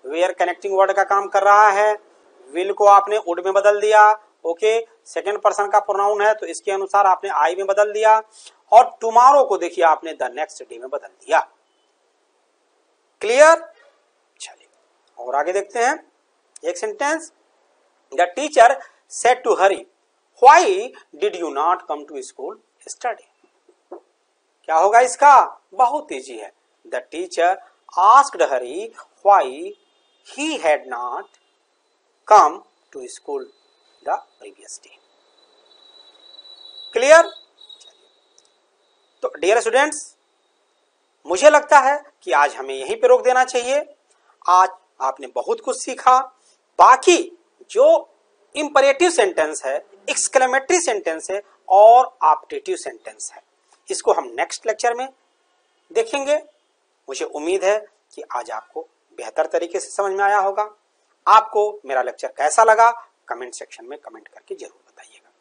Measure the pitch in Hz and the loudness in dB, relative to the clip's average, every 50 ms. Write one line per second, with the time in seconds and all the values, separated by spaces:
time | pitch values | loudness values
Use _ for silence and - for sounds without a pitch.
0 | _ 127 147 165 180 185 180 - 175 175 175 - - 202 190 190 196 190 196 196 | _ -8 -4 -4 -4 -4 -2 -4 -4 -4 -4 -10 -8 -6 0 0 0 0 0 -2
1 | 190 190 202 196 202 190 - 196 196 202 202 208 214 208 196 202 208 214 214 208 | -2 0 -2 -2 -2 -2 -4 0 4 4 6 6 6 4 4 2 0 0 -2 -4
2 | _ _ _ _ _ _ _ _ - - 143 170 185 196 196 - 208 202 202 196 | _ _ _ _ _ _ _ _ -20 -12 -10 -8 -6 -6 -2 2 6 6 6 6
3 | 196 202 208 214 - 175 170 175 180 190 190 196 202 208 208 208 208 214 214 214 | 4 2 -6 -6 -4 -6 -8 -6 -6 -2 -2 2 2 2 0 2 0 2 6 6
4 | 208 214 214 214 _ _ _ _ - 165 170 165 214 214 220 233 226 _ _ _ | 6 6 4 0 _ _ _ _ -8 -8 -6 -2 -2 0 0 -2 -4 _ _ _
5 | _ - - 170 - 196 208 208 - 208 - - 202 196 208 208 208 - 196 190 | _ -12 -12 -10 -8 -8 -8 -2 -2 -2 -2 -2 -4 0 0 -2 0 -2 -4 -2
6 | 202 208 214 208 202 214 214 214 - 165 165 - _ 202 196 196 196 190 - 202 | -2 -2 -2 0 0 -2 -2 -2 -6 -14 -14 -10 _ -6 -6 -6 -6 -2 0 0
7 | 202 190 185 - - 196 156 147 151 165 180 185 196 196 196 202 208 214 208 214 | 2 2 0 0 -4 -6 -4 -2 -2 -2 -2 -4 -6 -4 0 0 -2 -2 -2 -2
8 | 220 214 220 220 214 _ _ - - - _ _ _ _ 208 233 247 233 - _ | 2 2 2 2 0 _ _ -20 -20 -20 _ _ _ _ 6 6 6 6 -4 _
9 | 226 226 220 233 247 262 285 285 254 - 202 175 170 170 - 185 170 165 156 - | -8 0 2 6 6 6 6 6 2 2 -2 -4 -4 -8 -4 0 2 2 2 0
10 | - 160 156 139 143 123 120 139 156 - - - 127 _ 123 117 123 131 139 139 | -4 -16 -10 _ -10 -10 -8 -10 -10 -10 -12 -20 -20 _ -20 -20 -14 -12 -14 -14
11 | - - _ _ _ 131 156 151 - _ _ _ _ _ _ _ _ _ _ _ | -14 -16 _ _ _ -2 -2 -2 -2 _ _ _ _ _ _ _ _ _ _ _
12 | _ _ _ _ _ _ _ _ _ _ _ _ _ _ _ _ _ _ _ _ | _ _ _ _ _ _ _ _ _ _ _ _ _ _ _ _ _ _ _ _
13 | _ _ _ _ - 214 240 269 302 311 330 330 - - _ _ _ _ _ _ | _ _ _ _ -6 -2 2 4 6 6 4 2 -2 -18 _ _ _ _ _ _
14 | _ _ _ _ _ _ _ _ - - - _ _ _ _ _ _ _ _ _ | _ _ _ _ _ _ _ _ -20 -20 -20 _ _ _ _ _ _ _ _ _
15 | _ _ _ - 120 127 131 143 151 165 185 202 196 - - 240 233 262 302 - | _ _ _ -16 -12 -6 -4 -4 -4 -2 -4 -6 -8 -6 -6 -2 -2 -2 -2 -6
16 | _ _ _ _ _ _ _ _ _ _ _ - - 165 175 - - 220 208 - | _ _ _ _ _ _ _ _ _ _ _ -10 -10 -10 -8 -8 -10 -10 -8 -6
17 | 277 285 320 320 311 - _ _ _ _ _ _ _ _ _ _ _ _ _ _ | -6 -6 -6 -6 -10 -16 _ _ _ _ _ _ _ _ _ _ _ _ _ _
18 | _ _ - 143 175 175 - 254 294 302 302 262 226 247 269 269 - - _ _ | _ _ -4 -2 -2 -2 -2 -8 -8 -2 4 4 4 4 4 0 -8 -20 _ _
19 | _ _ - - - 233 254 247 - 247 190 156 185 196 185 - - _ _ _ | _ _ -16 -2 0 0 0 0 0 -4 0 2 2 0 0 -2 -10 _ _ _
20 | _ _ _ _ _ _ _ _ 240 262 302 349 359 226 185 190 226 254 - - | _ _ _ _ _ _ _ _ 6 8 8 8 4 2 -2 -4 -6 -10 -16 -20
21 | _ _ - 147 190 208 - 180 170 151 139 139 151 170 185 180 - - 151 147 | _ _ -10 -6 -6 -6 -4 -6 -10 -8 -6 -4 -2 -2 -2 -4 -4 -10 -10 -10
22 | 143 - 156 135 127 - _ - 131 170 214 _ _ _ _ _ _ - - _ | -10 -16 -16 -16 -16 -16 _ -14 -14 -14 -16 _ _ _ _ _ _ -20 -18 _
23 | - 240 208 - _ _ _ _ _ _ _ _ _ _ _ _ _ _ - - | -10 -10 -10 -10 _ _ _ _ _ _ _ _ _ _ _ _ _ _ -20 -20
24 | _ _ _ _ _ _ _ _ _ _ _ _ _ - 160 160 180 202 220 233 | _ _ _ _ _ _ _ _ _ _ _ _ _ -2 0 0 2 4 4 2
25 | 254 247 - - 277 294 277 240 175 - - _ _ _ 190 196 254 240 277 302 | 2 2 0 2 4 6 6 6 4 2 -6 _ _ _ -2 -2 -2 0 0 -6
26 | - - 156 131 131 135 120 110 104 95 _ _ _ _ _ _ _ 117 135 123 | -8 -10 -14 -14 -14 -14 -18 -18 -18 -20 _ _ _ _ _ _ _ -12 -12 -12
27 | - _ - 160 185 180 - - 165 175 190 - - _ _ _ _ - - 175 | -12 _ -12 -12 -12 -8 -4 -2 0 0 0 -4 -10 _ _ _ _ -10 -4 0
28 | 185 208 240 277 262 - - 180 160 - 139 123 123 120 139 180 214 226 _ - | 4 6 6 6 4 2 -2 -2 -2 -2 -2 -6 -6 -8 -12 -12 -12 -14 _ -20
29 | - _ _ _ _ 196 202 185 147 131 131 147 175 196 208 _ _ _ _ _ | -20 _ _ _ _ 2 2 2 2 -2 -8 -12 -14 -16 -16 _ _ _ _ _
30 | _ _ _ _ _ - - 254 294 320 302 214 165 156 151 135 123 131 123 120 | _ _ _ _ _ -20 -12 -10 -8 -8 -8 -4 -2 -2 -2 -2 -4 -12 -12 -12
31 | 123 123 127 165 202 _ _ _ _ _ _ _ _ _ _ _ _ _ _ _ | -10 -10 -12 -12 -14 _ _ _ _ _ _ _ _ _ _ _ _ _ _ _
32 | _ _ _ _ _ - 214 202 170 151 170 202 _ _ _ _ _ _ _ - | _ _ _ _ _ 4 6 6 6 4 0 -8 _ _ _ _ _ _ _ -20
33 | - - - - _ - 143 135 131 - _ _ _ _ _ _ _ _ _ _ | -18 -18 -20 -18 _ -12 -10 -10 -12 -14 _ _ _ _ _ _ _ _ _ _
34 | _ - 180 208 - _ _ _ - - 95 _ _ - - - _ _ _ _ | _ -8 -8 -8 -8 _ _ _ -20 -20 _ _ _ -20 -20 -20 _ _ _ _
35 | _ _ _ _ _ _ _ _ _ _ _ _ _ _ _ _ _ _ _ _ | _ _ _ _ _ _ _ _ _ _ _ _ _ _ _ _ _ _ _ _
36 | _ _ _ _ _ _ - - _ - - _ - - - - - - - 226 | _ _ _ _ _ _ -20 -20 _ -20 -20 _ -20 -20 -20 -20 -20 -10 -6 -4
37 | 247 277 - 220 - - - - _ _ _ _ - _ - _ - _ _ _ | 2 4 4 4 4 0 -6 -20 _ _ _ _ -20 _ -20 _ -20 _ _ _
38 | _ _ _ _ _ _ _ _ _ _ _ _ _ _ _ _ _ _ _ _ | _ _ _ _ _ _ _ _ _ _ _ _ _ _ _ _ _ _ _ _
39 | _ _ _ _ - 240 - 147 156 185 214 233 226 226 220 262 285 302 294 - | _ _ _ _ -12 -12 -10 -6 -2 -2 -2 0 -2 -2 -2 -2 -2 -2 -6 -12
40 | - - _ _ _ _ _ _ _ _ _ _ _ _ _ _ _ _ _ _ | -14 -18 _ _ _ _ _ _ _ _ _ _ _ _ _ _ _ _ _ _
41 | _ _ _ _ _ - 180 190 269 302 294 294 294 - 311 277 254 262 285 - | _ _ _ _ _ -6 -4 4 4 6 6 6 2 4 4 4 4 2 -2 -4
42 | - _ _ _ _ 185 160 143 147 143 - 135 135 135 135 135 131 147 214 226 | -8 _ _ _ _ -2 0 2 2 0 -2 -10 -12 -12 -10 -10 -8 -8 -6 -2
43 | 233 240 247 247 - 247 254 254 254 254 - 247 240 247 269 294 311 - _ _ | 2 2 2 4 2 0 0 0 0 0 -2 -6 -4 -2 -4 -4 -4 -8 _ _
44 | _ _ _ _ _ _ _ _ _ - 180 180 185 180 185 _ _ _ _ _ | _ _ _ _ _ _ _ _ _ 2 4 4 2 2 -2 _ _ _ _ _
45 | 135 135 131 - 139 123 _ - - 175 233 220 - 269 247 - - - 247 254 | -8 -8 -8 -8 -18 -10 _ -8 -6 -6 -6 -6 -6 -8 -8 -8 -8 -12 -12 -2
46 | - 254 254 262 269 - _ _ _ _ _ _ _ _ _ - 175 214 254 262 | 2 2 2 2 0 -6 _ _ _ _ _ _ _ _ _ 4 6 6 6 4
47 | - 381 349 - - - - _ _ _ _ _ - _ - 214 269 311 330 302 | 4 2 2 2 0 -8 -14 _ _ _ _ _ -20 _ 0 2 4 4 4 2
48 | - _ _ _ _ _ _ _ _ _ _ 285 302 294 294 277 269 277 277 277 | 0 _ _ _ _ _ _ _ _ _ _ -8 -8 0 2 2 2 2 2 2
49 | 349 359 339 240 214 190 - 165 156 156 156 - - 131 139 151 - _ _ _ | 0 0 2 0 -2 0 0 -4 -4 -4 -6 -8 -8 -8 -8 -8 -10 _ _ _
50 | _ - - - - - - 262 254 254 254 269 269 - 359 349 339 339 226 403 | _ -8 -6 -6 -6 -2 0 0 0 2 -2 -4 -2 0 -2 -2 0 -2 -6 -4
51 | - 165 160 160 - - 190 202 _ _ _ _ _ - 185 196 208 220 - - | -6 -6 -8 -8 -10 -10 -10 -10 _ _ _ _ _ 2 6 8 8 8 8 6
52 | 381 254 _ _ - 156 151 - - _ 151 139 _ 185 185 - - 139 117 110 | 4 0 _ _ 0 0 0 0 -4 _ -14 -12 _ -8 -10 -10 -10 -16 -18 -18
53 | _ 113 - _ - - _ - _ _ _ _ _ _ _ _ _ - 190 - | _ -20 -20 _ -20 -20 _ -20 _ _ _ _ _ _ _ _ _ -12 -12 -4
54 | - 233 185 170 139 120 117 127 165 - - - _ 220 214 220 - 240 233 240 | -2 -2 -2 -2 -4 -8 -8 -8 -8 -8 -8 -10 _ -8 -6 -4 -4 -4 -4 -6
55 | 254 269 _ _ _ _ _ _ _ _ _ _ _ _ _ _ _ _ 165 226 | -10 -12 _ _ _ _ _ _ _ _ _ _ _ _ _ _ _ _ -6 -6
56 | 226 226 - 277 277 277 - - - _ _ _ _ _ _ _ _ _ _ _ | -4 -4 -6 -8 -4 -4 -4 -4 -6 _ _ _ _ _ _ _ _ _ _ _
57 | _ - 135 - 160 - - 147 151 165 185 196 185 190 208 214 208 _ _ _ | _ -14 -10 -10 -10 -10 -10 -10 -6 -6 -6 -2 -2 -2 -2 -2 -6 _ _ _
58 | _ _ _ - - _ - 120 117 113 110 110 - _ _ 156 165 _ _ _ | _ _ _ -20 -16 _ -12 -12 -10 -10 -14 -14 -14 _ _ -18 -18 _ _ _
59 | _ _ _ - 120 113 _ 160 160 - - 170 175 - - 185 - - - - | _ _ _ -18 -18 -10 _ -6 -6 -4 -4 -6 -6 -6 -8 -10 -10 -10 -8 -8
60 | 202 196 190 196 - 392 403 208 190 196 - 214 214 214 208 _ _ _ _ _ | -6 -6 -4 -2 -2 0 0 0 -2 -4 -4 -6 -8 -10 _ _ _ _ _ _
61 | _ _ _ _ _ 180 208 220 214 - - 214 208 208 208 - _ 131 135 127 | _ _ _ _ _ 4 4 4 4 2 -2 -2 -2 -2 -4 -12 _ -6 -4 -4
62 | 127 127 120 - - 127 - - 139 151 - - 220 220 220 214 226 240 233 233 | -4 -6 -8 -10 -14 -14 -8 -6 -4 -2 2 2 4 4 4 4 4 2 2 -2
63 | - _ _ _ _ - 120 120 127 123 120 - - _ - - 120 120 143 151 | -16 _ _ _ _ -16 -14 -14 -14 -16 -16 -20 -20 _ -20 -20 -20 -20 -20 -20
64 | _ - - 165 156 _ _ - _ _ 196 151 - - _ _ _ _ _ - | _ -20 -20 -20 _ _ _ -20 _ _ -18 -18 -18 -20 _ _ _ _ _ -20
65 | - _ _ _ _ _ _ _ | -20 _ _ _ _ _ _ _